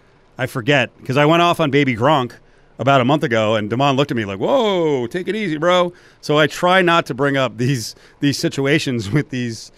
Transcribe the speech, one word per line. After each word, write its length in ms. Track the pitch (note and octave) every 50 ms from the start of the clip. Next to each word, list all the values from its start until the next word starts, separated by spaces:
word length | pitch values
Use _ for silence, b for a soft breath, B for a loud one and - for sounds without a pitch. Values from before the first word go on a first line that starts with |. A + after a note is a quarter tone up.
| b b b b b b b -
I 60 | B2+
forget, 460 | C3 - C3+ A2 C#3+ D3 C3+ A#2 - _ -
'cause 140 | - - B2+
I 80 | C#3+ D3
went 160 | D3+ E3 E3+
off 200 | F3 F3 E3 -
on 100 | E3 C#3
Baby 260 | C3 C#3+ D3 C3 B2
Gronk 360 | G2+ A#2+ C#3+ D#3 C3+ B2 A#2+ - - b b b b b b b -
about 220 | A2+ C3+ C#3 C3+
a 60 | A#2+
month 180 | B2+ D3+ D3+ D#3+
ago, 300 | C#3 A2+ A2 A2 G#2+ A2+
and 160 | G#2+ G#2 G#2
Damon 260 | A2+ B2 C#3 C#3+ C3+
looked 140 | B2+ D3 -
at 80 | C#3+ A#2
me 80 | G#2+
like, 120 | G2 G2 F#2+
"Whoa, 680 | C3 G3 - C4 A3+ G#3 G3 F3 E3 D#3 C#3+ B2+ A#2+
take 220 | A2+ - F3+ F3 F#3+
it 60 | F#3+
easy, 220 | A3 G#3 F3 D#3
bro." 380 | D3 D#3 F3 F3+ F3+ F3 F3 b b b b b b
So 160 | - - D3 D3+
I 80 | D#3
try 360 | C#3+ - - F3+ F3+ F#3 F#3+
not 240 | F#3 F3 E3+ E3+ -
to 80 | - C3+
bring 240 | A#2 C#3+ C#3+ C#3 C#3
up 180 | C3 A#2+ G#2+
these, 380 | A2 B2+ B2 C#3+ A#2+ G#2+ - - b b b b _
these 180 | C#3+ C#3+ C3 -
situations 720 | - D#3 - C#3 C3+ C#3 D3+ D3+ - C#3 B2 A#2 G2 G2
<laughs> 20 |
with 180 | G#2 D3+ - -
these, 420 | C3+ B2+ B2 A#2 A2+ A2 - - b